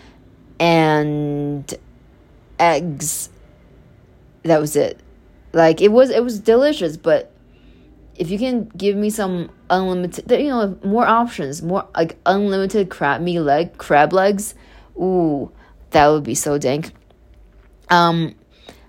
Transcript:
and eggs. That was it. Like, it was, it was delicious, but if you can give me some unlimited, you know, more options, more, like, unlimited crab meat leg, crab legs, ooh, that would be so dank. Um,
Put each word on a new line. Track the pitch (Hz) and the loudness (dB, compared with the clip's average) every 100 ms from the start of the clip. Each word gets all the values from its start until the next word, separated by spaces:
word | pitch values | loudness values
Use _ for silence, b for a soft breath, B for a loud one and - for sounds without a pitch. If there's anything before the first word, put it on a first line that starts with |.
| b b - _ _ - | b b -20 _ _ -2
and | 170 165 156 151 151 147 147 147 147 143 139 - - _ _ _ _ _ _ - | 2 4 4 2 0 -2 -4 -4 -6 -8 -10 -16 -18 _ _ _ _ _ _ 0
eggs. | 170 151 170 139 156 - - - - _ _ - - _ _ _ _ _ | 0 0 -4 -8 -8 -8 -12 -18 -20 _ _ -20 -20 _ _ _ _ _
That | 165 156 | 0 0
was | 147 143 | 2 -2
it. | - - - - _ _ - | -2 -6 -20 -20 _ _ -6
Like, | 165 165 160 | 2 4 6
it | 202 | 6
was, | 233 262 | 6 4
it | - | 2
was | 247 208 | -2 -4
delicious, | 220 233 294 240 170 160 | 2 4 4 0 -4 -4
but | 165 147 - _ _ b b b b - - - | 0 0 -2 _ _ b b b b -20 -20 -10
if | 170 | -6
you | 202 | -4
can | 262 247 190 170 | -2 -4 -6 -4
give | 196 202 | -2 0
me | 208 | -2
some | 214 190 180 - - - | -2 -4 -4 -8 -12 -2
unlimited, | 185 190 180 180 - - | -2 0 -4 -6 -8 -2
you | - 285 | 0 0
know, | 247 202 - | -2 -4 -4
more | 196 226 226 | -2 0 2
options, | 226 240 - 139 156 | 2 0 -6 -10 -8
more, | 165 190 - - | -4 -4 -4 -4
like, | 165 - 170 | -4 -2 -2
unlimited | 196 202 196 190 214 190 | 0 0 -2 -2 -2 -4
crab | - 147 - | -4 -4 -2
meat | 175 175 | -2 -2
leg, | 147 147 175 - | 0 0 -2 -8
crab | - 147 151 | 0 2 4
legs, | 185 196 202 - - b b b - | 2 2 0 -6 -14 b b b -6
ooh, | 185 180 160 143 - b b b - | -2 0 0 -2 -6 b b b 0
that | 156 147 | 4 4
would | 151 | 2
be | 143 147 | -2 -6
so | 151 147 | -2 -2
dank. | 131 143 165 - _ _ _ - _ _ _ _ - | -2 -4 -6 -16 _ _ _ -20 _ _ _ _ 0
Um, | 175 170 170 160 - _ B B B | 4 4 0 -4 -10 _ B B B